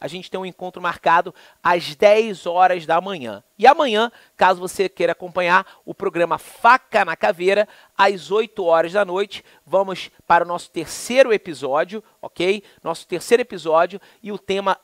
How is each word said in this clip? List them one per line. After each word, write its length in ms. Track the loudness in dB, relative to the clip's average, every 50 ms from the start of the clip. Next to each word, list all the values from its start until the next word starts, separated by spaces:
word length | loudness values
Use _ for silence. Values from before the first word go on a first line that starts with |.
a 80 | -14 -14
gente 220 | -14 -14 -14 -12
tem 100 | -12 -12
um 60 | -12
encontro 340 | -12 -14 -14 -14 -14 -12 -8
marcado 540 | -8 -8 -6 -2 2 2 4 4 2 0 -6 -18 -20 _ _ _
às 320 | 0 0 0 0 -2 -6 0
dez 520 | 2 4 4 6 4 2 0 -6 -8 -8
horas 400 | -2 2 4 4 4 4 0 -2
da 120 | 0 0 0
manhã. 460 | 0 -2 -8 -8 -8 -10 -12 -12 -16 _ _ 4
E 80 | 6
amanhã, 440 | 6 6 6 2 0 0 0 0 -2 -4 -12 _ _ _
caso 220 | 0 0 0 2 0
você 300 | -4 -6 -4 -4 -4 -4
queira 240 | -2 -2 -2 -2
acompanhar 680 | -2 -4 -10 -8 -6 -2 0 2 2 2 0 -2 -10 _ _
o 100 | -16 -10
programa 440 | -8 -6 -4 -2 -2 -2 -2 -2 -4
Faca 680 | -6 -12 -6 2 4 4 4 4 2 _ -2 -2 -2
na 100 | -2 -4
Caveira, 540 | -2 -2 -2 -2 0 0 0 2 2 0 -2 -8 -18 _ _ _
às 340 | 2 2 2 2 -2 -6 -4
oito 340 | -2 -2 -2 -4 _ -4 0
horas 260 | 2 2 2 2 0
da 140 | 0 -2 -2
noite, 400 | 0 -2 -4 -4 -6 -8 -14 -18 _ _ _ _
vamos 440 | _ 0 0 0 -2 -6 -10 -12 -14 _ _ _
para 180 | 2 2 2 2
o 40 | 0
nosso 220 | -4 -8 -8 -10
terceiro 600 | -10 -10 -10 -10 -12 -12 -8 2 4 4 4 4
episódio, 720 | 2 -2 -4 -8 -10 -8 -6 -2 -2 -2 -2 -4 -8 -14 -16 _ _ _
ok? 420 | -20 -14 -8 -4 -2 -2 -2 -4 -8 _ _ _
Nosso 240 | -10 -10 -10 -10 -10
terceiro 360 | -10 -10 -10 0 0 0 0
episódio, 580 | 0 -4 -12 -10 -4 0 2 2 0 0 -4 -12 -20 _ _ _
e 100 | -14 -14
o 60 | -14 -10
tema 420 | -8 -6 -6 -4 -2 -4 -4 -4